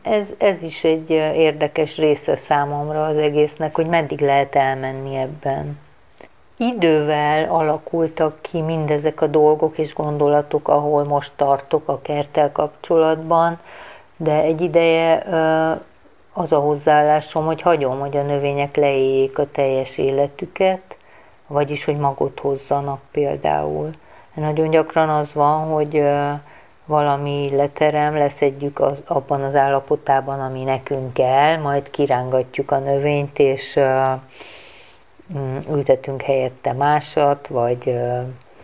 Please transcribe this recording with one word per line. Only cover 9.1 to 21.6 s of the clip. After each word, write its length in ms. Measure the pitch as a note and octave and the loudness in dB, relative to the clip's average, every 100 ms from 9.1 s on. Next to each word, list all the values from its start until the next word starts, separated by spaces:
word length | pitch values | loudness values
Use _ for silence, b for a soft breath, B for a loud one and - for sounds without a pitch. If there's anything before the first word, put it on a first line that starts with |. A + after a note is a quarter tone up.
| D#3 | 0
a 60 | D3+ | 0
dolgok 500 | D#3 D3+ D#3 D#3+ - | 4 4 4 0 -2
és 160 | D3+ | -6
gondolatok, 760 | - D3+ D3 D3 D3 D3 D3+ - | -4 -4 0 2 2 2 -2 2
ahol 360 | D3 D3 D3 | 0 2 0
most 280 | C#3+ C#3+ - - | 0 -2 -4 -2
tartok 520 | C#3 C#3 - D3+ - | 0 0 0 -2 -2
a 140 | C3+ | -6
kerttel 500 | - D3 C#3+ D#3 C#3+ | -4 -4 -2 0 0
kapcsolatban, 1080 | - D3+ - - E3 D#3+ D#3+ D#3+ E3+ E3+ E3+ B B B B B _ | 0 -4 -6 0 2 2 0 0 2 2 -2 B B B B B _
de 240 | D#3+ D3+ | 0 2
egy 200 | D#3+ D#3+ | 0 0
ideje, 600 | F3 E3 E3 E3 E3 E3 - | 0 2 4 2 2 2 0
ö, 420 | E3 D#3+ D#3+ D#3+ - - _ - _ _ | 0 2 2 0 -4 -8 _ -20 _ _
az 180 | - D3+ | -8 0
a 80 | D3+ | 2
hozzáállásom, 880 | D3 D3 D3+ D3+ D3+ D3+ D3+ D#3+ D#3+ | 2 2 4 4 4 2 0 -4 -2
hogy 160 | D#3 | 0
hagyom, 380 | F3+ D#3+ C3+ C3+ | 2 2 0 -2
hogy 180 | C#3+ C#3+ | -4 -4
a 40 | |
növények 540 | C#3+ C#3+ C#3+ C#3 C#3+ D3+ | -2 -2 -2 -2 -2 2
leéljék 640 | C#3+ C3+ C3+ C3+ C3+ C#3+ | 2 2 2 2 0 0
a 120 | C#3+ | -4
teljes 460 | - C3+ C3 C3 - | 0 0 0 -4 -4
életüket, 1000 | C3+ C3+ C#3+ - - - F#3+ F#3 - - b b b b _ | -2 0 -2 -4 -12 0 0 0 -8 -20 b b b b _
vagyis, 380 | D3 | -2